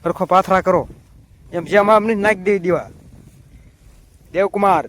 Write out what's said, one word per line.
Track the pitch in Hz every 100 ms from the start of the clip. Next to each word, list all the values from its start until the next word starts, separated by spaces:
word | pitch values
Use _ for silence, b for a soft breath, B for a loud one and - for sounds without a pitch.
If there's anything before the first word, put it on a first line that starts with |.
હરખો | 170 -
પાથરા | 180 185 185 190 185
કરો. | 175 117 - _ - - - -
એમ | 170 160
જેમ | 202 202
આમ | 214 214
નહીં | 214
નાખી | 208 202
દેવી | 185 196
દીવા. | 175 160 98 - - - - - - - - _ - - - _ -
દેવકુમાર. | 170 196 196 202 170